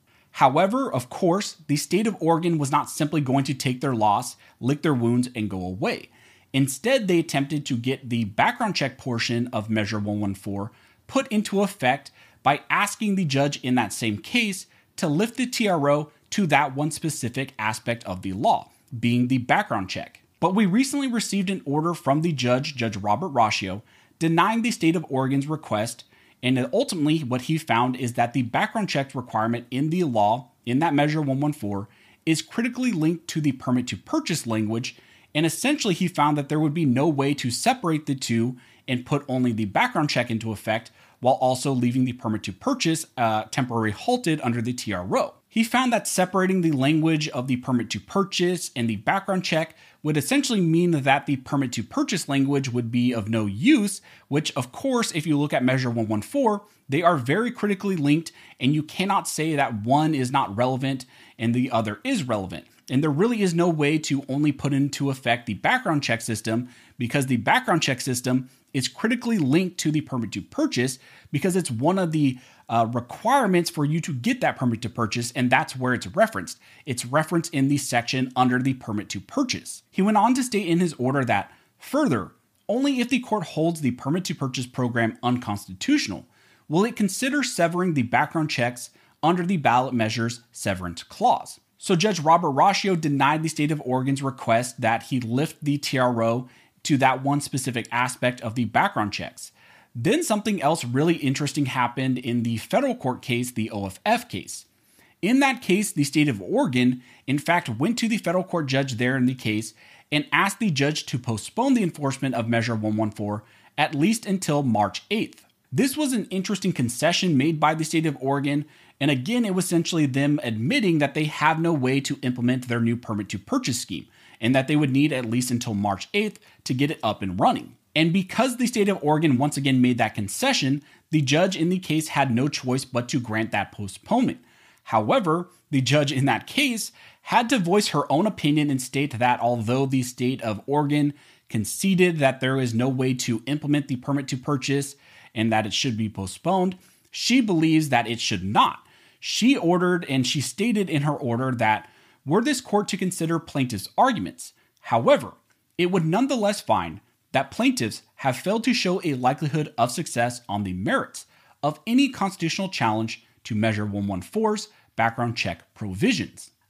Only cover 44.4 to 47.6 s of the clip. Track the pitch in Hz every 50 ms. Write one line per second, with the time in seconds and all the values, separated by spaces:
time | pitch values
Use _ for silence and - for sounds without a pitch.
44.4 | - 123 117 120 113 120 123 123 - - 101 90 90 98 175 262 - - - _
45.4 | _ _ - 226 226 226 - 247 262 254 233 214 202 - - - 180 180 - 190
46.4 | 185 185 190 190 175 165 151 131 131 139 156 160 151 160 160 151 151 156 - 139
47.4 | 123 135 131 123